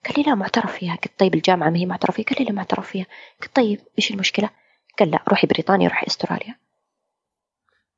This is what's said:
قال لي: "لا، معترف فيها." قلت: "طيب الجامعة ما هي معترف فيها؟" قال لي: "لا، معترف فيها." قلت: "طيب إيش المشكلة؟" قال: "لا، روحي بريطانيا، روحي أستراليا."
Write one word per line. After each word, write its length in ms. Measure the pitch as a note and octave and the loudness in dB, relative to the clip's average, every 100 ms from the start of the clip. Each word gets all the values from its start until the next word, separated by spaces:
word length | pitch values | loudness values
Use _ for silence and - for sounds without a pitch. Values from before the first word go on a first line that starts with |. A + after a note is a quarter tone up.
| - | -2
قال 80 | C#4+ | 0
لي: 60 | |
"لا، 120 | D4 | 2
معترف 380 | A3+ F#3 A#3 G#3 | 0 0 -2 -2
فيها." 220 | - F3 | -6 -6
قلت: 260 | E3+ - - | -6 -8 2
"طيب 140 | F#3+ | 2
الجامعة 360 | E3 E3 F3+ D#3 | 4 4 4 4
ما 80 | E3+ | 2
هي 80 | F3+ | 0
معترف 280 | F3+ F#3 | 0 -2
فيها؟" 100 | F3+ | -2
قال 120 | A3 C#4 | -4 -2
لي: 60 | |
"لا، 80 | A#3 | -2
معترف 360 | G3+ F#3 - G3 | -4 -4 -4 -4
فيها." 180 | F#3+ F#3 - - _ | -8 -8 -14 -20 _
قلت: 140 | - - | -4 0
"طيب 240 | A3+ G#3 _ - | 2 0 _ -4
إيش 120 | - | -4
المشكلة؟" 400 | G3+ F#3 - G3+ _ _ _ _ - | -2 -2 0 -2 _ _ _ _ 0
قال: 120 | F#3 | 2
"لا، 140 | D3+ - | 2 2
روحي 180 | G3 - | 2 4
بريطانيا، 420 | - D#3+ F#3+ F3 | 2 2 2 2
روحي 180 | - - | 0 -6
أستراليا." 520 | - - F3 - B3 _ _ _ _ _ _ _ _ _ _ _ _ _ | -6 -4 -6 -8 -16 _ _ _ _ _ _ _ _ _ _ _ _ _